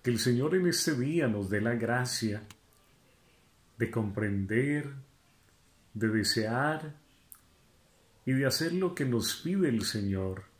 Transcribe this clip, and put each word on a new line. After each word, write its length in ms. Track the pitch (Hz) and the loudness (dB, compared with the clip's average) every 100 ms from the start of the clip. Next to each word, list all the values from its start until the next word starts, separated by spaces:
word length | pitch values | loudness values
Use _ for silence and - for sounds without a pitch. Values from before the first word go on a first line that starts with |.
que 80 | - | 0
el 100 | 117 | 2
Señor 340 | 127 120 147 | 2 2 2
en 140 | 185 180 | 2 2
este 260 | - - | 2 0
día 320 | 139 131 165 131 | 0 0 2 2
nos 240 | 104 95 | 0 0
dé 100 | 104 | 0
la 140 | 113 | 0
gracia 720 | 120 113 120 123 - 110 104 - - _ _ _ _ _ _ _ _ _ _ _ - | 0 0 0 0 -2 -2 -4 -10 -20 _ _ _ _ _ _ _ _ _ _ _ -4
de 140 | 113 | -2
comprender, 1040 | 117 104 101 104 101 95 110 139 147 143 139 - _ _ _ _ _ _ _ _ | -2 -4 -2 -2 -2 0 0 0 -2 -6 -12 -18 _ _ _ _ _ _ _ _
de 140 | 110 110 | -2 2
desear 880 | 110 101 113 107 120 147 156 156 143 _ _ _ - _ _ _ _ _ _ _ _ | 2 2 0 0 0 0 -2 -8 -14 _ _ _ -20 _ _ _ _ _ _ _ _
y 80 | - | -2
de 140 | 131 135 | 2 2
hacer 260 | - 160 | 0 0
lo 220 | 180 185 | 0 0
que 100 | 180 | 0
nos 300 | 135 117 - - | 0 2 0 -4
pide 260 | 160 196 165 | -2 2 2
el 140 | 113 | 2
Señor. 640 | 98 110 101 95 95 95 - | 0 -2 -2 0 -2 -6 -12